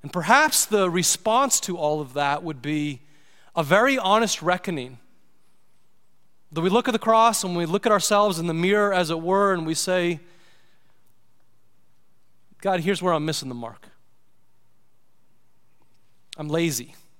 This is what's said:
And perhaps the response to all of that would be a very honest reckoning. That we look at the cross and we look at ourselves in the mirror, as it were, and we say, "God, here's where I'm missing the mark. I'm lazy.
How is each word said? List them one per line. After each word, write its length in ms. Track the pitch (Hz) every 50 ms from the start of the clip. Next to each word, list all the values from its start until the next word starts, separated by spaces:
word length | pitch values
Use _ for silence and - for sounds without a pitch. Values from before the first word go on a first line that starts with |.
And 100 | - 147
perhaps 540 | - 180 160 160 233 277 311 311 - - -
the 240 | - 214 202 190 180
response 720 | 170 185 175 - - - - 220 220 247 277 277 - -
to 160 | - - 180
all 240 | 175 156 151 151 151
of 120 | 147 127 127
that 300 | 147 143 139 143 147 175
would 180 | 165 151 131
be 420 | 113 143 151 151 147 147 139 123 - - - - - - - - - - -
a 80 | - 160
very 340 | 135 180 202 233 269 269
honest 440 | 254 202 190 202 220 233 202 - -
reckoning. 560 | - 165 180 185 - - 175 147 123 127 131 - - - - - - - - - - - - - - - - - - - - - - - - - - - - - - -
That 80 | - 165
we 100 | 165 190
look 200 | 185 233 233 -
at 20 |
the 80 | 220 220
cross 420 | - 226 226 220 226 233 220 -
and 140 | - 185 175
we 100 | 175 175
look 200 | 156 170 202 -
at 60 | 233 214
ourselves 440 | 196 - - 208 202 208 208 185
in 100 | 165 165
the 60 | 175 160
mirror, 400 | 165 170 185 202 208 208 202 196
as 160 | 180 180 151
it 120 | 165 165
were, 320 | 165 175 190 196 202 196 190
and 120 | 175 160
we 80 | 156 160
say, 460 | - - - 185 180 175 170 175 151 - - - - - - - - - - - - - - - - - - - - - - - - - - - - - - - - - - - - - - - - - - - - - - - -
"God, 220 | - 196 190 180
here's 200 | 156 185 202 170
where 120 | 180 185 170
I'm 100 | 156 147
missing 240 | 156 151 - -
the 80 | 131 127
mark. 320 | 120 117 117 113 - - - - - - - - - - - - - - - - - - - - - - - - - - - - - - - - - - - - - - - - - - - - - - - - - - - -
I'm 140 | - 151 151
lazy. 460 | 147 165 170 165 143 120 120 120 - - - - -